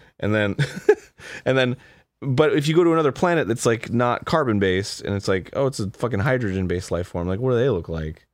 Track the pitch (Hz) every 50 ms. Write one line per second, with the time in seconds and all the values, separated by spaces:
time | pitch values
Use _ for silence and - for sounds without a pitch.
0 | - _ _ - - 101 107 107 104 101 95 - 143 - - 190 - - 415 -
1 | - - _ _ - - - - - 123 131 131 127 123 123 - - - - _
2 | _ _ _ - - 139 127 131 156 151 - 151 143 156 156 175 180 170 160 165
3 | 156 139 - - - 175 170 160 120 87 117 120 - 120 117 113 - - 110 117
4 | 123 120 117 - - - - 160 147 123 107 101 98 95 92 92 98 - - -
5 | - - 101 101 - - 95 95 82 - - - 139 131 135 - 107 95 - -
6 | - 117 - 101 101 143 131 127 120 101 92 95 92 87 87 90 - - 92 85
7 | 90 - - 90 87 90 92 98 127 131 123 113 123 139 113 87 78 - 82 80
8 | 78 78 78 - _ _